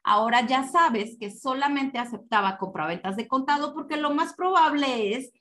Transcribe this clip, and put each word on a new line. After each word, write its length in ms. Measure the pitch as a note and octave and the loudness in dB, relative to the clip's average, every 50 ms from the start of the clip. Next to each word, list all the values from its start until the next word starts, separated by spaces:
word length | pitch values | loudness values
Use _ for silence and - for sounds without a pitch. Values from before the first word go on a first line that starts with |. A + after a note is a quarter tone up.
| - | 0
Ahora 420 | - G#3 G#3 A3 A#3 A#3 B3 A#3+ | 2 2 4 4 4 4 2 2
ya 200 | A3+ C4 C4 C4+ C4+ | 2 2 0 0 2
sabes 480 | - F4 E4+ D#4+ A#3 G#3+ G#3 A3 - - | 4 4 4 4 4 0 -2 -4 -8 -10
que 120 | G#3+ G3+ | -12 -12
solamente 680 | G3+ - - C4+ B3+ C4+ C#4+ C#4+ C#4+ C#4 C4+ C4+ - A#3 | -12 -8 -6 -4 -2 0 0 0 0 0 -2 -2 -4 -4
aceptaba 580 | A#3+ A#3+ A#3+ - - - A3+ G#3 G3 G3 F#3+ | -6 -6 -8 -12 -6 0 0 2 2 2 0
compraventas 600 | - F#3+ F#3 F#3+ F3 D#3 D#3+ E3+ F3+ - F#3+ F#3+ | -2 -6 -6 -4 -4 -4 -2 -4 -4 -6 -6 -6
de 120 | A3 A3+ - | -6 -4 -2
contado 460 | C4 C4+ C4+ C#4 D4 C#4+ D4 D4 D4 | -2 -2 0 0 0 0 -2 -4 -6
porque 220 | D#4 D4 - D#4 | -8 -8 -6 -4
lo 180 | D4+ D4+ D4 C#4+ | -2 -2 0 0
más 180 | D4+ E4+ E4 - | 0 -2 -2 -4
probable 800 | - F#4 F#4 F#4+ F4+ D#4+ D4+ C#4+ D4 C#4+ C4+ B3+ A#3 G#3+ G3 G#3+ | -4 -2 2 4 4 4 4 4 2 0 0 0 0 -2 -2 -2
es 180 | B3+ C4 - - _ | -4 -6 -10 -16 _